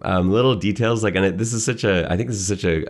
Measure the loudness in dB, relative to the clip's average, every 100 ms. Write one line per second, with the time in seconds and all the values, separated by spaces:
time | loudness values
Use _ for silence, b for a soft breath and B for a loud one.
0 | -2 0 2 4 2 2 -2 0 0 0
1 | 0 2 2 0 -4 -4 -4 -2 0 0
2 | 0 -2 -2 -4 -4 -2 0 0